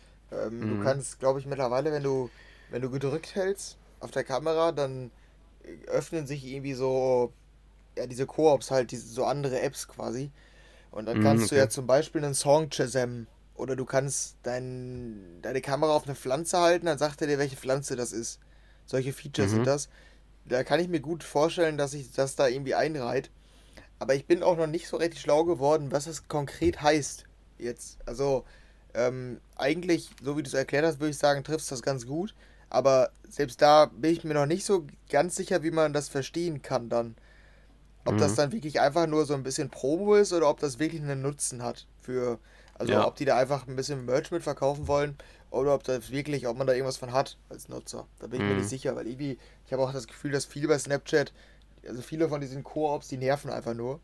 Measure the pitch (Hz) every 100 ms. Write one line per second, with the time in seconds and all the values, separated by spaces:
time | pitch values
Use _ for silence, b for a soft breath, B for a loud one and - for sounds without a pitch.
0 | b b - 104 107 117 113 104 117 139
1 | 135 - 135 135 135 135 127 123 151 147
2 | 139 135 120 B B B - 120 127 135
3 | 139 156 - 208 190 196 - - - -
4 | 113 135 127 127 151 160 165 147 139 131
5 | 123 b b b - - - 80 - 135
6 | 147 165 143 143 127 135 139 127 131 131
7 | 131 127 120 - _ - - - - -
8 | 123 123 131 - 156 135 - 131 120 123
9 | 104 113 113 139 139 127 135 - - -
10 | 113 117 143 b b b b b b -
11 | 110 117 107 113 107 143 131 - 123 131
12 | 160 160 147 135 147 147 156 - 135 127
13 | 123 120 113 - - - 123 127 127 135
14 | 139 - - - 120 123 127 127 127 123
15 | 120 107 92 85 107 131 131 139 156 151
16 | 143 135 131 135 170 180 170 175 170 143
17 | 147 143 151 143 143 131 120 135 139 123
18 | 120 110 117 - b b b b - 127
19 | 135 135 143 143 101 110 123 143 - b
20 | b b b _ - 123 131 147 180 165
21 | 139 165 - 143 160 165 160 151 143 147
22 | 127 - 135 - 139 127 135 90 143 156
23 | 120 127 - B B B B B B -
24 | 113 139 - 175 180 170 160 165 - 175
25 | 170 - - 147 170 165 139 156 143 135
26 | 147 151 - 151 139 - 165 170 147 156
27 | 139 - - - _ - 120 120 - -
28 | - 120 139 135 b b b b b -
29 | 123 127 127 120 - - 131 165 180 165
30 | - - 123 147 135 135 131 143 160 143
31 | 151 143 143 143 139 151 - 131 127 135
32 | 120 147 202 b b b b 123 131 131
33 | 123 - - - 139 - 147 151 151 92
34 | 156 165 156 147 143 180 - 196 143 -
35 | - 143 175 - 190 143 156 160 156 147
36 | 143 143 131 - 175 143 - 131 117 117
37 | 117 113 b b b b b b - -
38 | - 104 98 110 143 220 156 135 135 151
39 | 165 151 143 143 131 131 139 - 131 165
40 | 208 208 202 175 147 - 147 120 156 160
41 | 147 135 135 143 - 123 120 - - -
42 | - 127 123 113 b b b - 113 107
43 | 120 - 135 123 123 143 123 131 135 143
44 | 123 127 - 170 156 139 139 143 147 143
45 | 147 139 B B - 120 139 139 - 127
46 | 110 131 143 143 123 117 135 127 135 131
47 | 123 127 135 - - - - 127 - 120
48 | 117 - 113 127 101 98 101 131 143 123
49 | 117 127 143 123 b b - 131 131 135
50 | 113 - 147 139 - 147 151 147 135 143
51 | - 156 139 b b b - - - 117
52 | 123 160 160 147 139 135 - 156 151 147
53 | - 131 131 139 139 117 117 113 120 147